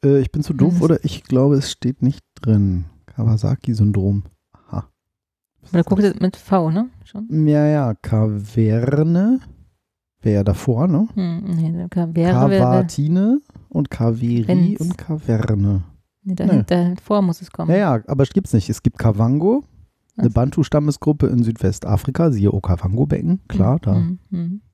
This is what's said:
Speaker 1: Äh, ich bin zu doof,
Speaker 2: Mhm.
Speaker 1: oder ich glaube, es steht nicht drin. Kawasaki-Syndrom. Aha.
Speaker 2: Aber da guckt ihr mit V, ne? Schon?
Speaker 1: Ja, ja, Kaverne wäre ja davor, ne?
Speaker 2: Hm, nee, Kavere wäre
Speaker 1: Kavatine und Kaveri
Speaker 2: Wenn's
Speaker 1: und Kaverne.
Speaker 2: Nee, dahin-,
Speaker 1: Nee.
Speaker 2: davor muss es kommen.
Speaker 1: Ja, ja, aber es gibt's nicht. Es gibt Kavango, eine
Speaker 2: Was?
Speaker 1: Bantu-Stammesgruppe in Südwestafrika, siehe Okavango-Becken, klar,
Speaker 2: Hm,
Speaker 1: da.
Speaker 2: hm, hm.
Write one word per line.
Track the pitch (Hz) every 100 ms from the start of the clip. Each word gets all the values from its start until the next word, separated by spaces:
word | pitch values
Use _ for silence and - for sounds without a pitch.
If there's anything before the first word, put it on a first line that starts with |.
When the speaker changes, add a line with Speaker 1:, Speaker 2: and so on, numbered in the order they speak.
Speaker 1:
Äh, | 139 139
ich | 131
bin | 151
zu | 147
doof, | 139 147 175
Speaker 2:
Mhm. |
Speaker 1:
oder | 165 160
ich | - -
glaube, | - 127 135 139
es | 139
steht | - 120 135
nicht | 123 - _ -
drin. | - 107 101 90 80 _ _
Kawasaki-Syndrom. | - 113 110 98 127 - 110 104 101 95 101 95 _ _
Aha. | _ _ - - _ _ _ _ _ _ _
Speaker 2:
Aber | _
da | 175
guckt | 170 196
ihr | 202 -
mit | 185 -
V, | - 190 160
ne? | 165 247 -
Schon? | - 202 226 156 151
Speaker 1:
Ja, | 151 147
ja, | 151 131
Kaverne | 107 - 110 110 104 104 117 110 110 120 143 156 170 202 262 - - - _ _ _ _ _
wäre | 117 101
ja |
davor, | 101 92 - 117 170
ne? | 139 220
Speaker 2:
Hm, | - 180 170 196
nee, | 170 160 165 175
Kavere | 180 170
wäre | 165 170 180 - 196
Speaker 1:
Kavatine | 127 185 180 - 147 175 202 277 _ - -
und | - 143
Kaveri | - 117 113 120 120 107
Speaker 2:
Wenn's | 185 175 208
Speaker 1:
und | 160 180
Kaverne. | - 156 151 113 107 107 101 98 85 - _ _
Speaker 2:
Nee, | 196 180
dahin-, | - 165 107
Speaker 1:
Nee. | 180 175
Speaker 2:
davor | 180 - 208
muss | 190 170
es | 175
kommen. | - 165
Speaker 1:
Ja, | 180 196 120
ja, | 107
aber | 135
es | 139
gibt's | - 185
nicht. | 113 -
Es | 110
gibt | - -
Kavango, | 117 104 117 139 175 254 285 _ _ _ _ -
eine | -
Speaker 2:
Was? |
Speaker 1:
Bantu-Stammesgruppe | 110 127 - 156 151 147 143 - 151 143
in | 123
Südwestafrika, | 113 113 95 95 - 98 - 127 165
siehe | 117 98
Okavango-Becken, | 98 - 90 92 107 143 175 165 185 -
klar, | 190 113 147
Speaker 2:
Hm, |
Speaker 1:
da. | - 185
Speaker 2:
hm, | 170 180 _
hm. | 180 170 196 _